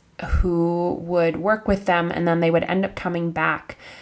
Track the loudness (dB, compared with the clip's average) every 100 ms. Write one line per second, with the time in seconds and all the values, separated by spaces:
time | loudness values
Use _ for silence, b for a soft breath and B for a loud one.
0 | _ -12 -2 0 2 2 2 0 -2 -4
1 | -2 2 2 0 0 0 0 0 2 0
2 | 0 0 0 2 4 2 0 -2 -2 -4
3 | -4 -2 -4 -2 -2 -2 -6 -20 B B